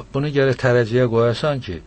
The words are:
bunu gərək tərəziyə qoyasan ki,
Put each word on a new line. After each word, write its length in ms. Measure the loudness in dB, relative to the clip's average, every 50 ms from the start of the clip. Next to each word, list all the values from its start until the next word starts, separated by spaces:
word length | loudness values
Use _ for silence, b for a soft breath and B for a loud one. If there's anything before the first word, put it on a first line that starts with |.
| -4 -6
bunu 240 | -6 -6 -4 -2 0
gərək 240 | 0 2 2 0
tərəziyə 480 | 0 0 2 2 2 2 2 2 0 0
qoyasan 560 | 2 2 2 2 2 0 -2 -2 -4 -4 -4
ki, 220 | -6 -10 -10 -12 -14